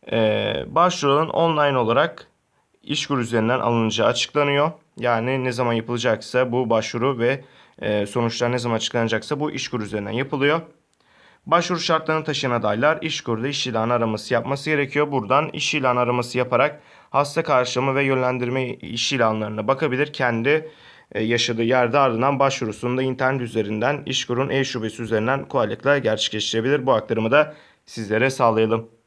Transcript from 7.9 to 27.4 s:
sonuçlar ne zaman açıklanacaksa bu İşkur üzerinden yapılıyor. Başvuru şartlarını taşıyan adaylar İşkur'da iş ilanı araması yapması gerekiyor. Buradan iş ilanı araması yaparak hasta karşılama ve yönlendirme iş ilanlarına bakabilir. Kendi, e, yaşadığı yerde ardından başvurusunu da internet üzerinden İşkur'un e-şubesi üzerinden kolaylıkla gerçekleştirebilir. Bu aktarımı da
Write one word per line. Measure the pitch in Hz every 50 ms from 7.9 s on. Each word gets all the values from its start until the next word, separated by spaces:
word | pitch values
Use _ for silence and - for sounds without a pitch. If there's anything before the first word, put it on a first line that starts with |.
| 104 104 101
sonuçlar | 104 - 127 120 117 117 - 123 120
ne | 123 123
zaman | 117 120 117
açıklanacaksa | 110 - - - 123 113 110 110 107 - - 151 139
bu | 151 151
İşkur | - 131 - - - 120
üzerinden | 107 101 107 104 101 101
yapılıyor. | 107 120 135 139 - 139 135 143 151 165 165 - _ _ _ _ _ _ _ _ _ _ _ - _ _ _
Başvuru | - 156 175 170 175 185 165
şartlarını | - - 165 160 160 - 156 160 156
taşıyan | 156 143 - - 131
adaylar | 123 117 113 107 104 113 127 151 160 165
İşkur'da | - 160 151 - - - 117 110 117 143
iş | 143 139 -
ilanı | 123 113 110 110 117
araması | 120 120 117 110 107 107 - - 127
yapması | 117 117 127 139 139 - 160
gerekiyor. | 156 143 143 139 - 143 147 147
Buradan | 143 131 107 98 127 139 160 -
iş | - - - - -
ilanı | 151 131 127 123 123
araması | 123 117 123 123 120 120 - 131
yaparak | 123 127 127 120 135 151 147 - - - - - - _
hasta | - 139 143 143 - 170
karşılama | 165 - 143 127 123 123 - 123 131 139 131
ve | 139 139
yönlendirme | 135 135 131 127 127 127 123 123 120 127 131 131 123 113
iş | - - - 131 120 - -
ilanlarına | 143 127 117 113 110 110 107 107 107 107 101 110
bakabilir. | 135 135 160 143 123 127 147 143
Kendi, | - - 135 123 117 113 113 139 151 160 156 156 - - - - - - _ _
e, | - 104
yaşadığı | 110 113 120 117 - - 117 113
yerde | 117 113 127 127 123 117 117 143
ardından | 139 131 113 113 127 139 143 127
başvurusunu | 139 139 135 - 127 110 104 - - 123 123
da | 127
internet | 131 131 127 127 135 131 135 135
üzerinden | 123 113 101 110 107 101 107 107 110 131 147 143 143
İşkur'un | - 127 - - - 123 120 135 147
e-şubesi | 123 135 131 127 - 123 107 110 107 -
üzerinden | 117 107 113 107 110 120 135 139 139 -
kolaylıkla | - 127 113 104 104 - - 135 143 143
gerçekleştirebilir. | 123 110 110 107 - - - 107 101 - - 113 110 127 143 143 127
Bu | 131
aktarımı | 127 110 - - 117 113 110 113
da | 127 147